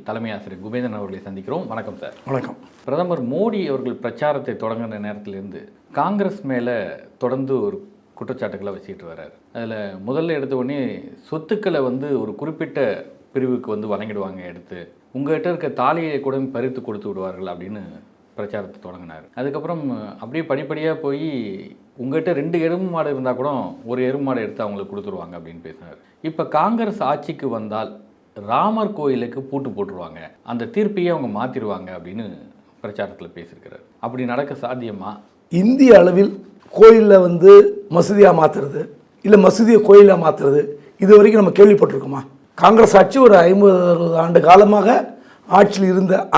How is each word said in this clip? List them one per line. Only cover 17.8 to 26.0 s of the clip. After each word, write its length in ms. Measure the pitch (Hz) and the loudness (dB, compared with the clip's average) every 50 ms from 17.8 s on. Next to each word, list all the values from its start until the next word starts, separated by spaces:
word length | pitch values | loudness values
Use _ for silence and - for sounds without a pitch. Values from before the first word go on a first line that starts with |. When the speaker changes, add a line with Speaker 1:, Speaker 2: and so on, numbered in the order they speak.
| 95 85 - - _ _ _ _ _ _ _ | -16 -18 -20 -20 _ _ _ _ _ _ _
Speaker 1:
பிரச்சாரத்தை 420 | - 104 101 - 107 98 90 - - _ | -14 -14 -12 -12 -12 -14 -14 -20 -20 _
தொடங்கினார். 380 | 90 87 87 90 82 80 78 - _ _ 123 | -20 -20 -20 -20 -20 -20 -20 -20 _ _ -10
அதுக்கப்புறம் 440 | 127 143 139 156 151 165 175 160 147 135 120 110 107 104 98 - | -10 -8 -8 -10 -10 -10 -10 -10 -8 -10 -10 -10 -12 -16 -16 -18
அப்படியே 220 | 113 113 131 165 160 - 135 | -18 -12 -10 -10 -6 -6 -6
படிப்படியா 400 | 139 151 - 156 151 156 160 160 156 156 | -8 -6 -10 -10 -6 -6 -6 -6 -6 -6
போய் 240 | 139 139 143 160 160 143 123 110 101 95 98 85 - - _ _ _ _ - | -8 -8 -6 -8 -8 -8 -8 -10 -10 -12 -14 -16 -20 -20 _ _ _ _ -14
உங்ககிட்ட 280 | 120 131 139 160 - 185 170 143 | -10 -6 -6 -6 -4 -4 -4 -4
ரெண்டு 180 | 143 165 170 170 160 | -6 -6 -4 -4 -4
எருமை 220 | 165 170 180 190 185 170 | -4 -4 -6 -8 -8 -6
மாடு 160 | 165 151 147 143 | -6 -6 -6 -6
இருந்தா 180 | 131 127 127 127 127 | -6 -6 -6 -6 -4
கூட 80 | 131 147 143 127 104 87 90 - - 113 | -6 -6 -6 -6 -8 -10 -14 -16 -12 -10
ஒரு 80 | 123 127 127 | -6 -4 -4
எருமை 180 | 127 135 143 139 | -4 -4 -6 -6
மாடை 140 | 135 131 120 110 | -6 -6 -6 -6
எடுத்து 180 | 101 - - 113 | -10 -8 -8 -10
அவங்களுக்கு 260 | 104 101 98 98 98 101 | -8 -8 -10 -12 -12 -12
கொடுத்துருவாங்க 400 | 101 98 101 95 90 85 82 90 | -14 -12 -12 -12 -12 -14 -16 -16
அப்படின்னு 240 | 85 82 82 82 85 80 | -18 -18 -18 -20 -20 -20
பேசினார். 320 | 82 80 - 85 85 76 _ | -20 -20 -20 -20 -20 -20 _